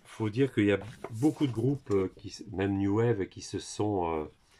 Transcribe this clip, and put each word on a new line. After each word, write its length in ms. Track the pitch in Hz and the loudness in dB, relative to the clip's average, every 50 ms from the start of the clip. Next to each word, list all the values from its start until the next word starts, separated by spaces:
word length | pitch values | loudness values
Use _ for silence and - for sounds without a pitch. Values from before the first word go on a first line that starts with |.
| _ | _
faut 260 | - - - 113 107 | -20 -8 -4 -4 -4
dire 220 | 101 123 139 131 - | 2 2 0 2 4
qu'il 120 | 113 104 | 4 4
y 80 | 101 101 | 4 4
a 80 | 95 98 107 - - - - | 2 0 -6 -14 -14 -12 -12
beaucoup 360 | 117 110 135 156 - - 156 | -6 0 2 2 2 2 -2
de 60 | 131 113 | -2 0
groupes, 380 | 110 110 135 143 135 - - 101 | 0 0 0 0 0 -2 0 2
euh, 180 | 98 95 92 - | 2 2 0 -4
qui 120 | - - 95 | -10 -16 -14
s-, 160 | - - - - 101 | -14 -14 -14 -10 -4
même 240 | 92 98 101 98 98 | -2 0 0 2 2
New 180 | 98 98 101 | 2 2 2
Wave, 300 | 110 117 120 110 98 90 | 2 2 2 2 0 -2
qui 160 | - - - - | -6 -6 -16 -16
se 160 | - - 90 | -8 -8 -8
sont, 540 | - - - - 104 107 104 92 87 82 82 | -8 -8 -4 -4 -2 0 0 0 0 0 -2
euh, 120 | 78 76 76 - _ _ _ _ _ | -2 -4 -6 -10 _ _ _ _ _